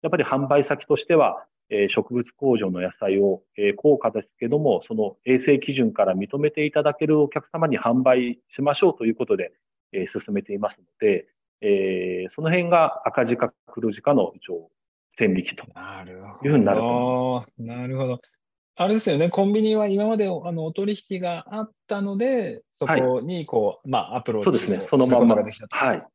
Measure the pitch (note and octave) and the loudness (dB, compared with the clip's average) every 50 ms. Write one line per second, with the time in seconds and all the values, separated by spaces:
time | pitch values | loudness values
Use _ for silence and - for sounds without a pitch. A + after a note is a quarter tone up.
0 | - D#3+ E3+ E3 C#3+ - C3+ C3+ C#3+ C3 C#3+ D3 C#3 - D3 C#3 - _ D3 C#3+ | -2 -2 0 0 0 0 0 -2 0 2 2 2 2 2 -2 -6 -2 _ -2 -2
1 | - _ F3 D#3 C3+ G2+ - - - _ _ _ _ _ G#2+ G#2 G2+ G2 - A2+ | 0 _ 4 4 4 4 0 -4 -12 _ _ _ _ _ 0 0 0 2 0 -2
2 | G#2 - B2 B2 A#2+ - _ _ C#3 C3+ B2 G#2+ G#2+ F#2+ F2+ F2+ F2+ F#2 - _ | -2 -2 -4 -4 -4 -6 _ _ 0 2 2 2 0 -2 -4 -4 -4 -6 -6 _
3 | - G2 F#2+ G2 G2+ G2 F#2 - _ _ _ - G#2 G2+ G2 G2+ - D3+ D3 - | -2 0 2 2 2 2 0 -2 _ _ _ 0 0 0 0 2 4 4 4 4
4 | - A2+ - A2 - _ _ _ B2 A#2 C3 D3 D#3 C#3 G#2 F2 - - - A2 | 2 -2 -2 -2 -8 _ _ _ -4 -2 -2 0 2 2 0 0 -2 -6 -4 -4
5 | G#2+ G2 - _ _ B2+ C3 B2+ B2+ C3+ C#3+ C3+ - - C#3 C3+ B2 A2 G#2 - | -4 -4 -4 _ _ 2 2 2 4 4 2 2 2 -4 -2 0 0 0 2 0
6 | G#2 F#2+ F#2 F#2 G2 G2+ - C#3+ D3 D3+ - - D3+ D3 - D3+ D3 D3 D3 - | 0 0 0 -2 -4 -6 -4 -2 -2 -2 -2 -2 -4 -2 0 0 0 0 0 0
7 | D#3+ D3 D#3 D3+ D3 C#3+ - D3+ - _ - D#3+ E3 D#3+ C3 - - A#2 A#2 C3 | 0 2 4 4 2 2 0 -6 -8 _ -4 -2 0 0 0 0 0 0 2 2
8 | B2+ C3 B2+ B2+ B2 A#2+ A#2+ _ _ _ _ - C#3 C#3+ C#3+ - - F#3 - - | 4 4 4 2 2 -2 -6 _ _ _ _ -4 -2 -2 0 4 2 2 2 2
9 | A2+ A2+ A2+ - B2 - G#2 F#2+ F2+ - _ _ _ _ _ _ _ _ - G2 | -2 -2 0 -2 0 -2 0 -2 -2 -8 _ _ _ _ _ _ _ _ -6 -6
10 | F#2 - - G2 - - G2+ G2 G2 - G2+ G2 G#2 G2+ - _ _ _ _ _ | -6 -6 -6 -10 -8 -4 -6 -6 -4 -4 -8 -4 -4 -6 -6 _ _ _ _ _
11 | - G#2+ G2 E2+ - _ _ _ _ _ _ _ - G#2 G2+ G2 F#2+ F#2+ F#2+ F#2 | 2 2 2 2 -2 _ _ _ _ _ _ _ 0 0 2 2 2 -2 -2 -2
12 | F2+ F2+ F2+ F#2 F#2 F#2 _ - D#3 D#3+ E3+ F3+ F3 E3+ F3 E3+ D#3+ C#3+ - - | -4 -4 -4 -6 -8 -8 _ -6 -2 0 0 0 2 4 4 4 4 4 0 -2
13 | - - - - B2 A2+ A#2+ A#2 B2 A#2+ _ _ _ - - - A2+ A2+ G2+ - | -6 -4 0 0 0 0 2 0 -2 -4 _ _ _ -16 -10 -4 -4 -4 -4 -2
14 | _ C#3+ D3 B2+ F#2+ E2+ - - - - F2+ E2+ E2 _ _ _ _ _ _ _ | _ 2 2 2 2 0 -4 -12 -12 -10 -10 -10 -10 _ _ _ _ _ _ _
15 | _ _ _ - A#2 G2+ F#2 F#2 F2+ - - - - - - - - - - - | _ _ _ 0 0 2 2 0 -2 -6 -12 -14 -18 -20 -18 -18 -16 -16 -16 -16
16 | - - - - - G#2 - - - C#3 D3+ C3+ G#2 G2+ G2 A2 A2+ A#2 A#2+ B2 | -18 -18 -18 -18 -18 -20 -18 -6 -2 2 4 4 4 4 2 2 0 0 0 0
17 | B2 B2+ B2+ B2+ B2+ B2+ B2+ B2+ A#2+ - _ - A#2+ A2+ A#2 A#2+ B2 B2+ C3 C3 | 0 0 0 0 0 -2 -2 -4 -6 -10 _ -16 -14 -12 -10 -10 -8 -6 -4 -4
18 | C3 B2+ B2 A#2+ _ _ _ _ _ _ _ _ _ _ _ - F3 F#3+ G#3+ A3 | -4 -4 -4 -6 _ _ _ _ _ _ _ _ _ _ _ -2 0 0 0 0
19 | - G3+ D#3 C#3 D#3+ F3 - - G3 G3+ G#3 A3 G#3+ G#3+ A3 G#3+ G#3 G#3 G3 G3 | 0 0 0 2 2 0 2 2 2 2 2 2 2 2 2 2 0 0 0 0
20 | G#3 G#3+ A3+ G#3+ G#3 F#3+ F3+ D#3+ E3 F3 E3+ E3 D#3+ D#3+ E3 - G3 G3+ G#3+ G3+ | 0 0 0 0 -2 -2 -2 -6 -6 -8 -6 -6 -6 -6 -6 -4 -4 -4 -4 -6
21 | - _ G3 F#3 F3+ F3 E3+ E3 - - G#3 G#3+ A3 A3 _ _ _ _ G#3 G3+ | -8 _ -8 -6 -6 -6 -6 -8 -10 -12 -10 -10 -10 -10 _ _ _ _ -6 -6
22 | G3 G3+ G3 G3 A#3 C4 C4+ A#3+ G3+ D#3 D3 - _ _ _ _ D3 C3+ D#3+ C3 | -4 -4 -4 -2 -2 0 0 -2 -2 -4 -8 -12 _ _ _ _ -2 0 0 0
23 | C3 B2+ B2+ B2 A2+ D#3 F#3 F3 D#3 - - A#2 G#2+ G2+ - - _ C3 C3 A#2 | 2 0 0 -2 -4 -6 -8 -8 -8 -4 -2 0 0 0 -2 -6 _ -4 -2 -2
24 | - - G#2+ B2 A#2 - A2+ G#2+ G#2 F#3+ - - - A2 G2+ F#2 - - - C3+ | -2 -4 -8 -8 -6 -4 -4 0 0 2 0 0 0 -2 -4 -4 -2 0 4 4
25 | C3 B2+ B2+ A#2+ A#2+ A#2 A2 G#2 G#2 G#2+ G#2+ - G#2+ - - - C3+ C3 G#2 F2 | 4 6 6 6 6 6 6 4 2 -2 -6 -14 -16 -10 -4 -2 -2 0 -2 -2
26 | - - _ | -6 -14 _